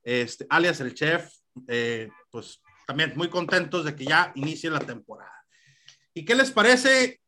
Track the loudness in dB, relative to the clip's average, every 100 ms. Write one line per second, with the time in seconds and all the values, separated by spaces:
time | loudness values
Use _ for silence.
0 | -2 -2 -2 -8 0 2 2 0 -6 -2
1 | -2 -2 -4 _ _ -20 -6 -4 -2 -4
2 | -8 -16 _ -16 -16 -20 _ _ -10 -4
3 | -2 -2 -4 -4 0 0 0 -4 -4 -6
4 | 0 2 2 -4 -6 -6 -4 -4 -6 -12
5 | -16 -20 -20 -20 _ _ _ _ -20 _
6 | _ -12 0 2 4 4 6 6 6 4
7 | 2 -2